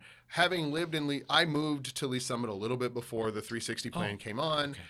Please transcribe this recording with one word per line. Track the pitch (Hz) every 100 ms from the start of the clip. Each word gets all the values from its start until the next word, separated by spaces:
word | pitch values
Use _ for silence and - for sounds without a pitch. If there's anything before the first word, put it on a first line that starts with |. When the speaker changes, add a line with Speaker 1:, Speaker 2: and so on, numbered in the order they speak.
| - - -
Speaker 1:
having | - 175 180 151
lived | 151 170
in | 156 147
Lee, | 139 -
I | 151
moved | 170 147 156 147 131 -
to | 139
Lee | 127
Summit | - 123 117
a |
little | 101 110 127
bit | 123
before | 120 117 113 110
the | 107
three | - 117
sixty | - 113 117
plan | - 104
Speaker 2:
Oh, | 101
Speaker 1:
came | 113 110
on. | 156 151 143
Speaker 2:
okay. | 135 -